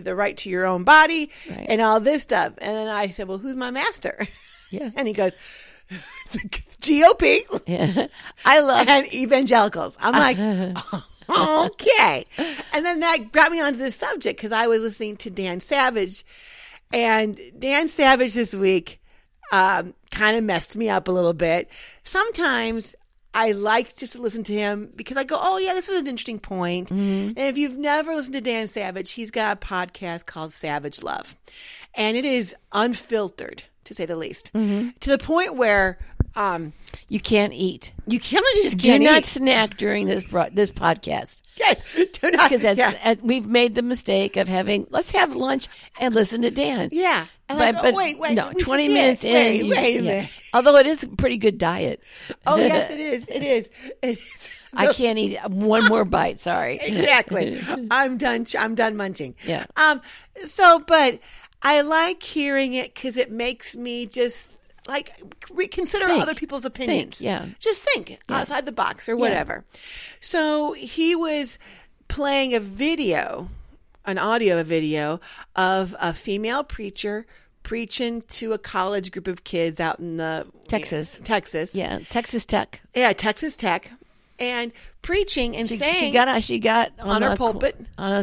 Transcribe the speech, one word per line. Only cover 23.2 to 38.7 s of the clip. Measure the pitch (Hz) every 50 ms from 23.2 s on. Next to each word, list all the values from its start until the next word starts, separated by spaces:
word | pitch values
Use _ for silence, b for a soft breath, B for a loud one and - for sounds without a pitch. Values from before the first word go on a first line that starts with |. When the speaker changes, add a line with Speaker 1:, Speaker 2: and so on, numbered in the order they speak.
| _ _ -
Speaker 1:
I | 226 226 226 208
like | 202 202 208 220 233 240 - -
just | - 277 226 -
to | 240 247
listen | 220 208 226 202
to | - 208
him | 208 208 202 208 208 208 - -
because | - - - 262
I | 269 269
go, | 262 302 -
"Oh, | - 370 381 381
yeah, | 381 381 359
this | 370 359 -
is | 392 359
an | 277
interesting | 277 247 233 - - 226 208
point." | - - 196 185 175 175 175 180 180 -
Speaker 2:
Mm-hmm. | 185 196 202 196 196 196 196 208 226
Speaker 1:
And | 254
if | 269 277 247 285
you've | 294 277 254 269
never | 294 294 285 302 311 320 320
listened | 302 269 262 269
to | 277
Dan | 214 254 233 226 220
Savage, | 202 - 220 202 185 180 190 185 - -
he's | - 226 214
got | - 233 214 208 202
a | 196 -
podcast | - 202 180 180 180 - - 202 175 170 170 -
called | - - 165 156 156 -
Savage | - - 156 147 147 143 147 - - -
Love. | - 69 - - - - _ B B B B B B B B B B -
And | - 214 214 226
it | 247 262
is | 285 262 247 208 175 - - _ _ -
unfiltered, | 202 220 247 233 - - - 233 214 202 180 - - - - - - - _ _ _ _
to | - 214
say | - 175
the | 160 170
least, | 165 160 - - - - - -
Speaker 2:
Mm-hmm. | 220 220 202 202 202 233 240 247 _
Speaker 1:
to | - 269
the | 277 262
point | - - 320 339 370 381 320
where, | 254 240 220 208 202 190 190 185 B B B B B - - -
um, | 214 208 196 175 165 165 151 - B B B B B B B
Speaker 2:
You | 208 208
can't | - - 226 208 202 202 127
eat. | 123 190 185 - - - - - - -
Speaker 1:
you | - 233 -
can't, | - - 254 403 453 539 480
you | 403 392
just | -